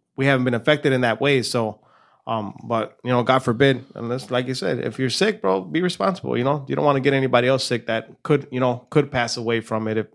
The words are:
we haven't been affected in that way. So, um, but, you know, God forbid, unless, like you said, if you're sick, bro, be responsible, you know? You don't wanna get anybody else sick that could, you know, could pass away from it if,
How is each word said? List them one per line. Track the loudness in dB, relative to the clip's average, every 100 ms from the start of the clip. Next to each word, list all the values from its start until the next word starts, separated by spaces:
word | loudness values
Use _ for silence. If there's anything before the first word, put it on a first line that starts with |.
| _ -2
we | 2
haven't | 2
been | 4 2
affected | 4 2 4
in | 2
that | 2 2
way. | 2 2
So, | 0 -2 -2 -6 _ _ _ _ -6
um, | -4 -4 -10
but, | -4 -4 -4 _
you | -2
know, | 0
God | 4 2
forbid, | 2 2 4 2 -4
unless, | -10 -6 -6 -4
like | -4 -2
you | -4
said, | -4 -2
if | -4 -4
you're | -4
sick, | 0 0 0
bro, | 0 -2
be | -2 -2
responsible, | -2 0 -2 -2 -4 -2
you |
know? | 0 -2 -4
You | 0
don't |
wanna | 2 2
get | 2
anybody | 2 2 2 4
else | 0
sick | 0 -4 -2
that | -6 -6 -14
could, | -2 -2 0
you | -2
know, | 0 -2 -2
could | -2 0
pass | -2 -2 -4
away | -2 -2
from | -2 -4 -2
it | -2
if, | -4